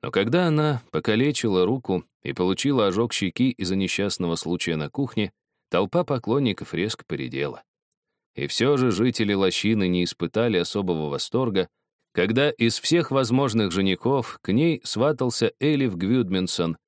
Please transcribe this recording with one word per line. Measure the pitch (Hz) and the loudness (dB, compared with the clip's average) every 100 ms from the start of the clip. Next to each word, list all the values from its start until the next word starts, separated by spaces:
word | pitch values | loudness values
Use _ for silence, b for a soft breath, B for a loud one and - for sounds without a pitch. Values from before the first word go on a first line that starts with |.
Но | 101 | -2
когда | 95 107 160 180 | 0 2 2 2
она | 151 151 131 - | 2 2 0 -4
покалечила | - - 107 139 - 113 95 | -4 0 2 2 0 0 2
руку | 90 131 120 92 - _ | 2 0 -2 -4 -4 _
и | - | -10
получила | - 90 95 139 135 104 | -2 0 0 0 2 2
ожог | 92 117 | 2 -2
щеки | - 95 - 127 | 0 -4 0 -2
из-за | - 90 95 | 0 -2 0
несчастного | 95 - 101 - 87 82 | 0 0 -2 -2 -2 -2
случая | 82 87 - 80 | -2 -4 -2 -4
на | 73 | -4
кухне, | - 139 - 104 _ _ _ _ | -4 -4 -2 -4 _ _ _ _
толпа | 87 95 170 | 0 2 0
поклонников | 165 131 - 131 131 95 - | 0 -2 0 0 0 -2 -6
резко | 78 101 - - | -4 -4 -4 -8
поредела. | 76 65 65 71 - _ _ _ _ _ _ _ | -8 -6 -4 -6 -6 _ _ _ _ _ _ _
И | - 71 | -8 -6
все | - 123 143 | 0 2 4
же | 127 | 2
жители | 92 123 - 104 | 2 0 2 0
лощины | 98 95 - 104 110 92 | 2 2 2 0 2 2
не | 90 | 2
испытали | 87 - 85 107 120 95 | 0 -2 -4 0 0 0
особого | 85 104 95 82 76 | 0 -2 -2 -2 -2
восторга, | 69 - 120 131 98 87 _ _ _ _ | -4 -2 -2 0 0 -2 _ _ _ _
когда | - 98 113 143 | -2 0 2 0
из | - 117 - | 2 0 0
всех | - 170 160 | 2 2 2
возможных | 135 123 127 139 113 101 | 0 2 2 2 0 0
женихов | 85 98 92 123 135 117 - | 2 0 0 0 -2 -2 -8
к | - | -2
ней | 107 165 151 | 2 2 0
сватался | - 107 139 147 127 - 113 - | -4 0 0 2 -2 0 -2 0
Элиф | 143 147 131 90 | -2 0 0 -2
Гвюдминсон | 95 127 101 95 92 - 85 80 | 0 0 0 -2 -2 -2 -2 -4